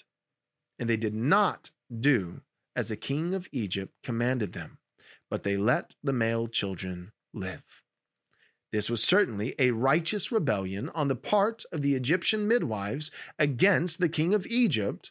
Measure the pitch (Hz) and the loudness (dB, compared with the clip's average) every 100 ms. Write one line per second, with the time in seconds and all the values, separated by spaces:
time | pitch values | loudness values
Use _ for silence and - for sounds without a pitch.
0 | _ _ _ _ _ _ _ - 117 113 | _ _ _ _ _ _ _ -6 0 0
1 | 107 107 127 196 190 - - - _ 117 | 0 0 2 4 4 0 -12 -16 _ -2
2 | 135 123 87 90 _ _ _ - 107 107 | 2 2 0 -8 _ _ _ -4 -4 -4
3 | - 139 170 190 180 127 101 95 95 _ | -2 -2 0 -4 -4 -4 -2 -4 -6 _
4 | - 117 120 131 101 90 80 78 _ _ | -6 0 0 0 -2 -4 -12 -14 _ _
5 | - - _ 107 101 101 104 156 - _ | -20 -20 _ -4 0 0 2 0 -2 _
6 | 147 127 113 113 117 - 98 - 95 90 | -2 0 0 0 -2 -2 -2 -4 -6 -6
7 | 90 _ _ 107 92 78 - - _ _ | -10 _ _ -8 -8 -8 -16 -20 _ _
8 | _ _ _ _ _ _ _ 107 104 117 | _ _ _ _ _ _ _ -2 0 0
9 | - 190 175 104 113 - 127 113 131 160 | 4 4 2 -2 -4 0 0 2 2 2
10 | 151 214 - 226 143 101 95 98 143 - | 0 -2 0 0 0 0 -2 -4 -4 -2
11 | 139 127 - 214 208 - - 160 143 135 | 0 -2 2 2 2 -2 -8 -2 0 0
12 | 123 175 - 214 208 240 143 107 101 127 | 2 0 2 0 2 2 0 -2 -2 -2
13 | 151 - - - 151 120 190 143 175 - | -4 -6 -16 -2 0 2 4 4 2 0
14 | 170 - 165 202 180 233 233 113 101 87 | 0 2 2 2 2 2 4 2 0 -4
15 | - | -12